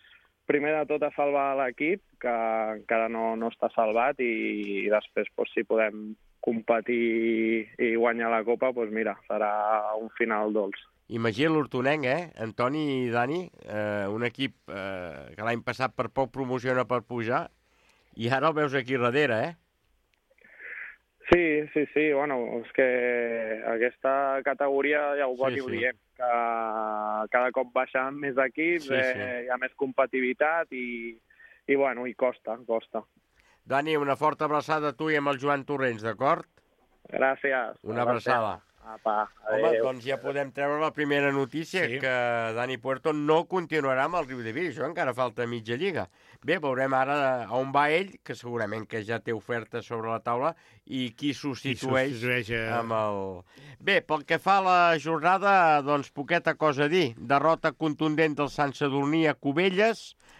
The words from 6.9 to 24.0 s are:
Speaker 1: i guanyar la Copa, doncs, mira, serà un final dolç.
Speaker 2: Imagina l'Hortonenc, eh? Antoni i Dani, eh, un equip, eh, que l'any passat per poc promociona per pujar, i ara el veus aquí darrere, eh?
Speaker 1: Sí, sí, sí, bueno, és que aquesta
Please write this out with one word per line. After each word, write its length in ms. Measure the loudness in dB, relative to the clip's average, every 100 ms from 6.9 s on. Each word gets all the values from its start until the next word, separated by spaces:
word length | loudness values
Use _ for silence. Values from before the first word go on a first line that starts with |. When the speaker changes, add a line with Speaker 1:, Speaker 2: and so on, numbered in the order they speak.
| 0 2 2 2 2 2 0 -4 -2
Speaker 1:
i 180 | 0 2
guanyar 360 | 2 2 0
la 120 | 0
Copa, 280 | 0 0 0
doncs, 200 | 0 -2
mira, 260 | -2 -2 -4 -4
serà 240 | -2 0 0 0 0 0 -4
un 100 | -6
final 440 | -2 0 0 0
dolç. 260 | 0 -2 -6 -18 _ -8
Speaker 2:
Imagina 420 | -2 -2 2 2
l'Hortonenc, 540 | 2 0 0 0 0 0
eh? 260 | -2 -4 -8
Antoni 680 | -6 -2 -2 0 -2 0
i 60 | 0
Dani, 320 | 0 0 -2 -6 -14 -8
eh, 380 | -4 -2 -2 -2
un 160 | -2
equip, 300 | -4 -4 -6 -6 -12
eh, 640 | -8 -8 -8 -10 -12 -14 -8
que 80 |
l'any 180 | -4 -4
passat 300 | -4 -4 -2
per 140 | -2 -4
poc 220 | -2 -2
promociona 540 | -4 -4 -2 0 0 0
per 140 | -2
pujar, 460 | -2 -4 -2 -2 -4 _ _ _ _ _ _ -4
i 140 | 0
ara 180 | 2 2
el 60 |
veus 200 | 2 0
aquí 220 | 0 0 0
darrere, 440 | 2 2 2 2
eh? 140 | -2 -6 _ _ _ _ _ _ _ _ -20 -20 -16 -14 -14 -18 _ _ 2
Speaker 1:
Sí, 300 | 4 4 0 0
sí, 120 | -2 0
sí, 180 | 0 0
bueno, 260 | 0 0 -4 -4 -6
és 120 | -4
que 120 | 0 2 2 0 0 -2 -4 -4 -6
aquesta 760 | -4 0 -2 0